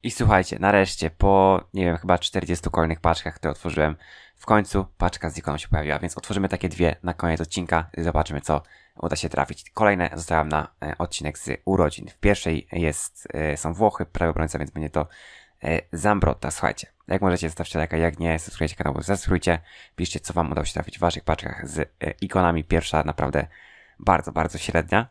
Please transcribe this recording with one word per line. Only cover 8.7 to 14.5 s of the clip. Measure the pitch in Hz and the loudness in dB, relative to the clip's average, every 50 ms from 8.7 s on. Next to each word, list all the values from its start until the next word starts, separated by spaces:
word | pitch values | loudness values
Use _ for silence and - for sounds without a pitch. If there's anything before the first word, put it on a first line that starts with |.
| - - _ _ _ | -20 -20 _ _ _
uda | - - 85 - | -8 -4 -4 -4
się | - - 80 | -4 -4 -4
trafić. | - - - - - - - - | -2 -2 -2 -4 -4 -14 -16 -16
Kolejne | _ - 110 104 101 90 87 - - | _ 2 4 4 4 2 0 -2 -2
zostawiam | 87 82 - 85 80 76 76 | -8 -4 0 0 0 2 2
na, | 76 76 76 - _ _ | 0 -2 -2 -4 _ _
e, | 73 76 - | -10 -10 -6
odcinek | - - - - - - 73 73 | -6 -6 -6 -6 -6 -8 -8 -8
z | - - - - - _ | -8 -8 -8 -8 -6 _
urodzin. | 92 95 92 85 73 - - - - | 0 2 4 2 2 0 -4 -16 -18
W | - | -14
pierwszej | _ - 101 101 - - 82 80 76 - _ | _ 2 2 2 2 0 -2 -2 -2 -4 _
jest, | - 85 85 78 71 - - - _ - - - - | -4 -2 -2 -2 -2 -4 -8 -10 _ -14 -16 -10 -6
e, | 76 78 78 73 | -4 -2 -2 -2
są | 73 - 80 82 | -4 -4 -6 0
Włochy, | 85 110 107 - - 87 | 2 2 2 2 0 -8
prawy | - _ - 87 82 | -6 _ 0 0 0
obrońca, | 78 - 82 76 | 0 0 -2 -2